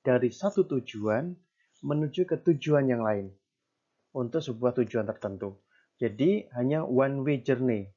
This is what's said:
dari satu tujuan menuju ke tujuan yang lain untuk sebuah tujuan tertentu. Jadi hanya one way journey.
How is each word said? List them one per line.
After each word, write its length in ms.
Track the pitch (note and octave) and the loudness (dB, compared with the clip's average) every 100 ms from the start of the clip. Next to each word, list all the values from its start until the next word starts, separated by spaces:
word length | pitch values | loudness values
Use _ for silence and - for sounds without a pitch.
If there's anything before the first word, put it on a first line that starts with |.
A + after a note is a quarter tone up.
dari 320 | - B2+ B2 | 2 2 2
satu 320 | - G3 G3 | 0 -4 0
tujuan 680 | F3+ C#3 A#2+ G#2+ G#2+ G#2+ E3 F3+ _ _ _ _ | 0 0 -4 -4 0 0 -2 -10 _ _ _ _
menuju 400 | C#3 D3 D3+ D#3+ | -4 -2 -2 -2
ke 160 | F3+ D#3 | -2 0
tujuan 480 | F3 D3+ D3+ D3 C3+ | 2 0 4 2 4
yang 160 | A#2+ | 2
lain 240 | A2+ G#2 G2 F#2+ _ _ _ _ _ _ _ C#3 | 0 -2 -4 -14 _ _ _ _ _ _ _ -6
untuk 240 | A#2+ D#3+ | -4 -4
sebuah 340 | D3+ A2+ B2 B2 | -4 -2 0 2
tujuan 240 | A2+ A#2+ | 0 0
tertentu. 560 | G#2+ G#2+ G#2 G2 G2+ F#2+ _ _ _ _ | -4 -4 -6 -6 -10 -10 _ _ _ _
Jadi 480 | A#2+ G#2 D3 G#3 - A#2+ | -4 0 2 2 -2 -4
hanya 300 | B2+ D#3 D#3+ | 0 0 0
one 340 | B2+ C3+ C#3 | 2 2 0
way 200 | C3+ C#3+ | 0 -2
journey. 460 | - B2+ B2+ A2 G2 | 0 0 2 0 -4